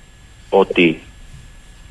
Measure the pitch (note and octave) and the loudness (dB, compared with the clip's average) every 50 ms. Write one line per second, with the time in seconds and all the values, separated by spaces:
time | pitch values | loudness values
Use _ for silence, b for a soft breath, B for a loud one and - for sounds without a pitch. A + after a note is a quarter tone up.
0 | - - - - - - - - - - G2 G2 F#2+ - - F#2+ F2 E2 D#2 - | -20 -20 -20 -20 -20 -20 -20 -20 -8 -2 0 0 0 2 0 0 0 0 -2 -4
1 | - - - - - - - - - - - - - - - - - - | -10 -20 -20 -20 -20 -20 -20 -20 -20 -20 -20 -20 -20 -20 -20 -20 -20 -20